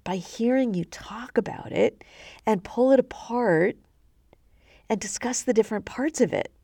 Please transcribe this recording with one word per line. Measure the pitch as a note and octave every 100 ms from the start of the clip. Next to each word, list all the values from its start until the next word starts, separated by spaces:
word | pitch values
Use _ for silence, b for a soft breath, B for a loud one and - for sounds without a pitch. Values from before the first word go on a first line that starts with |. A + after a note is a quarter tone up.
| -
by | F#3
hearing | F3 - A3+ C4 B3+ F#3
you | E3
talk | - - G#3 B3 -
about | G3 - -
it | - - - B B B B -
and | G#3+
pull | - - B3+
it | C4+
apart | B3 - - A#3+ A#3+ D#3+ F3+ - _ _ _ _ _ _ _ b b b -
and | A3
discuss | G#3 - B3 B3
the | -
different | A3+ A3 G#3+ F#3
parts | - C#4 D#4
of | G#3
it. | - - -